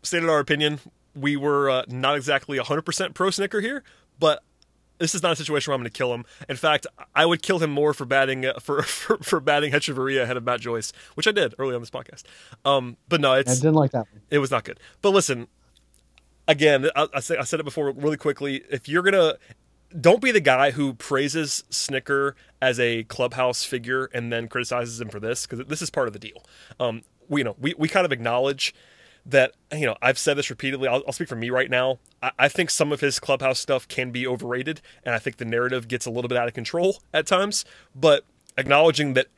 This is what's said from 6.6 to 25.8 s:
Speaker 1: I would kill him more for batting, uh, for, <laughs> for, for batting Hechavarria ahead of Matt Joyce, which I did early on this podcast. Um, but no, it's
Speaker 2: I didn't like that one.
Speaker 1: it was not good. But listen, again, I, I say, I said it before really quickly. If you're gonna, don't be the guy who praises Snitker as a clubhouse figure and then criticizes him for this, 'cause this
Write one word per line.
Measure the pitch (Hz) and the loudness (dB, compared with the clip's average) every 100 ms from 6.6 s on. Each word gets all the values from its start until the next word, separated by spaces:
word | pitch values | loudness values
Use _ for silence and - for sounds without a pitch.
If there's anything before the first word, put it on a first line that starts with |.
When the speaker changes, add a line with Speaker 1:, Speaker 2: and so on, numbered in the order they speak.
| 156 147 - - - 147 | 0 0 -2 -18 -4 2
Speaker 1:
I | 165 | 4
would | 165 | 2
kill | - 180 | 0 0
him | 156 | 0
more | 143 151 | 2 0
for | 143 | 0
batting, | 127 135 135 131 131 | 0 2 2 0 -4
uh, | 123 | -4
for, | - 143 | -4 -2
<laughs> | |
for, | - - - 214 | -2 -4 -2 -2
for | - 170 | 0 0
batting | 139 147 147 | 2 2 2
Hechavarria | 147 - 131 131 135 | 0 -2 -4 0 0
ahead | 120 123 | 0 -2
of | |
Matt | 120 120 | -2 -2
Joyce, | 120 113 - - - | -4 -6 -6 -12 -16
which | - 214 | -2 2
I | |
did | 202 127 - | 2 0 0
early | 135 | -4
on | 120 | -4
this | 113 | -8
podcast. | 131 - - - - - - | -14 -14 -20 -20 -20 -20 -4
Um, | 139 139 123 - - | 2 2 0 -10 -2
but | 165 | 2
no, | 139 | 4
it's | 131 127 | 4 4
Speaker 2:
I | 127 | 4
didn't | 156 | 6
like | 156 135 | 6 4
that | 123 107 | 0 -8
one. | 107 - | -14 -2
Speaker 1:
it | 147 | 0
was | 131 | 0
not | 120 | -2
good. | - - - - | -4 -16 -18 -2
But | 202 | 4
listen, | 196 156 120 117 _ _ _ _ _ _ _ _ _ - | 4 2 -4 -8 _ _ _ _ _ _ _ _ _ 0
again, | 143 151 139 151 | 4 6 6 2
I, | 139 151 | 0 -2
I | 139 | -2
say, | - 160 | -4 -4
I | |
said | 127 156 | -2 -4
it | |
before | 147 156 139 | -4 -4 -4
really | 139 151 151 | -2 -2 0
quickly. | 151 139 143 135 - | -2 -4 -4 -6 -6
If | 135 - | -8 -2
you're | 170 | 0
gonna, | 190 196 160 - - - _ _ _ 165 | 4 4 2 0 -12 -20 _ _ _ 2
don't | 165 214 | 6 6
be | 262 | 4
the | 214 | 4
guy | 139 127 139 | 4 4 4
who | 131 139 | 2 -4
praises | 117 - 135 143 160 143 - - | -4 -2 0 0 -2 -4 -6 -6
Snitker | - - 135 - 139 139 - _ - | -6 -4 -4 -2 0 -2 -6 _ -2
as | 131 120 | 0 2
a | 120 113 | 0 0
clubhouse | 113 - 123 127 127 120 | -4 -4 -2 0 0 0
figure | - 127 117 131 131 | -4 -6 -4 -4 -4
and | 123 117 | -6 -4
then | 117 117 | -6 -4
criticizes | 123 120 123 120 113 | -6 -4 -4 -4 -8
him | 110 | -10
for | 104 | -8
this, | 113 123 | -6 -6
'cause | - 120 135 | -6 -10 -8
this | 151 | -8